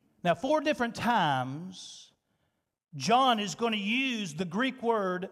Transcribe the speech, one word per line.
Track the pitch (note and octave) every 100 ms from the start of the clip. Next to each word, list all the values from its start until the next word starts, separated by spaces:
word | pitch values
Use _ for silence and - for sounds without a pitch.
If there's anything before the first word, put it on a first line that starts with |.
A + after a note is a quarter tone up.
| _ _
Now, | F3
four | D#3+ C4+ D#4
different | D4+ C4+ A#3 -
times, | A#3 A3+ D#3 C3 B2+ C#3+ F#3 F3+ - - - _ _ _ _ _ _ _ _ C#3+
John | C3+ B3 C4+ A3
is | G3+
gonna | D#3 A#3 G#3+
use | G3 B3 C4+ A#3 F#3+
the | D3+
Greek | F#3 F#3+ C4 B3+
word | A#3 A3+ F#3+ F3+ F#3+